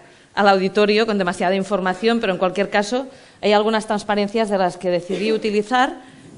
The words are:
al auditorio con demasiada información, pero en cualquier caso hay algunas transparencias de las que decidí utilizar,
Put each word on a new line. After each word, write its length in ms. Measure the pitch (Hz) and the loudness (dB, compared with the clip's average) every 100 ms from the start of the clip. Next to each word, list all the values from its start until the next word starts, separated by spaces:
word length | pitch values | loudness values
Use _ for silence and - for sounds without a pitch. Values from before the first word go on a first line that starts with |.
| - - _ - | -20 -20 _ 0
al 120 | 202 | 4
auditorio 600 | 196 190 196 208 208 226 | 4 2 2 2 2 2
con 100 | 208 | 0
demasiada 380 | 180 185 180 196 | -2 0 0 0
información, 640 | 190 202 185 180 226 233 | -2 -2 -2 0 0 0
pero 120 | 214 | 0
en 60 | 180 | 0
cualquier 320 | 185 180 196 | 0 0 0
caso 380 | 208 208 247 269 - - - | 0 0 -4 -6 -14 -20 -4
hay 120 | 202 | 2
algunas 340 | 208 214 220 214 | 2 2 0 -2
transparencias 640 | 208 208 208 202 226 214 | -4 -2 -2 0 -2 0
de 80 | 196 | 0
las 180 | 180 175 | 0 -2
que 140 | 180 | -2
decidí 400 | 175 175 185 214 | -2 -2 -4 -2
utilizar, 800 | 220 214 208 208 254 262 - - - - | -2 0 -2 0 0 0 -4 -16 -20 -20